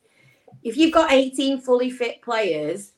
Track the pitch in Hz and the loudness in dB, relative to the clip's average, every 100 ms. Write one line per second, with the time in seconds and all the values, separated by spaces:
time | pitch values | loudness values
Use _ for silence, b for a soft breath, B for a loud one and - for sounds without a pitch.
0 | b b b b b - 233 254 330 330 | b b b b b -14 -6 0 2 4
1 | 294 269 262 - 269 269 254 247 254 - | 4 4 2 0 -2 -2 0 0 0 -4
2 | 233 - - 226 202 156 151 185 - | -8 -8 -6 -2 -2 -2 -4 -8 -12